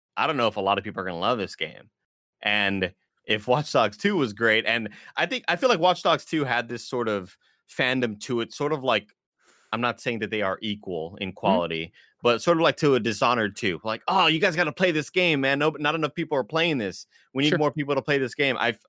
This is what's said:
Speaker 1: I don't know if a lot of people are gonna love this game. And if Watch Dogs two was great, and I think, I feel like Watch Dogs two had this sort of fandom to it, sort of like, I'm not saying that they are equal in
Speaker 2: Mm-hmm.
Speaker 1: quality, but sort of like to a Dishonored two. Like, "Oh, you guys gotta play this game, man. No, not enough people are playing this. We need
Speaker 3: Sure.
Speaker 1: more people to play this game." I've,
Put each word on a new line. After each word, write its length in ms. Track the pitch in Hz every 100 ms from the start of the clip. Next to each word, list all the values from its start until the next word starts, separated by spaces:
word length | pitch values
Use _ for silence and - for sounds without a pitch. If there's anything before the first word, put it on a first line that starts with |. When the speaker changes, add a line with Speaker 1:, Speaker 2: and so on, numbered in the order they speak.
| _ -
Speaker 1:
I 100 | 135
don't 100 | 143
know 120 | 113
if 80 | 104
a 40 |
lot 160 | 95 101
of 60 |
people 160 | 101 98
are 40 | 92
gonna 120 | 85
love 200 | 101 123
this 180 | 92 -
game. 340 | 78 - - _ _ _ _ _
And 500 | 104 104 98 98 90 - _ _
if 220 | - 107 113
Watch 240 | 131 151
Dogs 240 | 139 110 -
two 200 | 202 196
was 160 | 123
great, 340 | 101 113 110 110
and 240 | 117 107 - - -
I 100 | 180
think, 180 | 254 -
I 80 | 180
feel 120 | 247
like 100 | 190
Watch 220 | 180 175
Dogs 220 | 185 151
two 200 | - 160
had 240 | 131 120 120
this 160 | 120
sort 240 | - 127 113
of 280 | 101 90 - _ _ -
fandom 500 | - 131 131 120 104
to 180 | - 120
it, 120 | 113
sort 200 | - 147
of 120 | 151
like, 300 | 127 107 104 _ _ _ _ _ _
I'm 80 | 113
not 200 | 120 117
saying 160 | 131 113
that 120 | 107
they 120 | 107
are 160 | 98 95
equal 560 | 107 104 98 85 82 98
in 100 | 95
Speaker 2:
Mm-hmm. 60 | -
Speaker 1:
quality, 560 | 104 92 85 82 82 - _ _
but 200 | 120 113
sort 160 | 170 165
of 40 |
like 140 | 160 -
to 160 | 147 127
a 40 |
Dishonored 560 | 113 104 127 120 104 -
two. 240 | 101 82
Like, 180 | 110 110 -
"Oh, 200 | 190 165
you 120 | 160
guys 160 | 190
gotta 180 | 165 160
play 180 | - 185
this 180 | 156 139
game, 320 | 185 175 143
man. 180 | 135 139
No, 100 | 156 160
not 160 | 147
enough 200 | 160 151
people 220 | 170 160 139
are 80 |
playing 320 | 110 160 170 139
this. 300 | 98 - - _ _
We 120 | 131
need 60 | 147
Speaker 3:
Sure. 80 | 165
Speaker 1:
more 140 | 147
people 220 | 151 139
to 80 | 135
play 160 | - 143
this 160 | 123
game." 220 | - 139 120
I've, 220 | 117 113